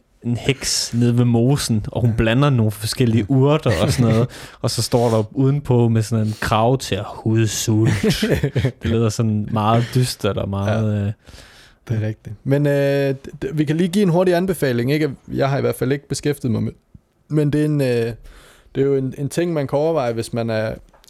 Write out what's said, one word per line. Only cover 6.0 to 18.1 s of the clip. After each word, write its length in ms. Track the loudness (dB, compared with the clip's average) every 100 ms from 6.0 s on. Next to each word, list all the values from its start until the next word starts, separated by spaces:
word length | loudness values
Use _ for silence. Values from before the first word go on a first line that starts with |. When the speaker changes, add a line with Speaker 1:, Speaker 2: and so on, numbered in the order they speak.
Speaker 1:
sådan 260 | 0 0 -2
en 60 | -2
krave 380 | -2 2 2 0
til 180 | -2 -6
at 100 | -6
hudsult. 840 | -6 -2 2 0 -2 0 2 2 2 0 0 0 0
Speaker 2:
<laughs> 380 | 0 0 -2 -2
Speaker 1:
Det 80 | -2
lyder 180 | 0 0
sådan 380 | 0 0 -2 -2
meget 320 | -2 2 2 2 0
dystert 420 | 0 -2 -4 -2
og 120 | -4
meget, 440 | -2 -2 0 0 0
Speaker 2:
Ja. 40 | -2
Speaker 1:
øh, 40 | -6 -12 -20 -20 -20 -20 _ -6
Speaker 2:
Det 160 | -4
er 40 | -4
rigtigt. 280 | -6 -12 -10
Men, 240 | -2 0 2
øh, 420 | 2 2 0 0 -4 -8
d-, 40 | -10 -6
d-, 80 |
vi 120 | -2 0
kan 120 | 0
lige 120 | 0
give 140 | 2
en 60 | 2
hurtig 260 | 2 2 2
anbefaling, 560 | 0 -2 -2 0 0
ikke? 200 | 0 -2 -4 -8
Jeg 160 | -4 -2
har 80 | 0
i 40 |
hvert 140 | -2 -2
fald 160 | -2
ikke 160 | -2 -4
beskæftiget 440 | -6 -4 -2 -2
mig 120 | -2
med, 80 | -4 -8 _ -20 _ _ -6
men 260 | -2 0
det 80 | 2
er 40 | 0
en, 160 | 0
øh, 320 | 0 0 -2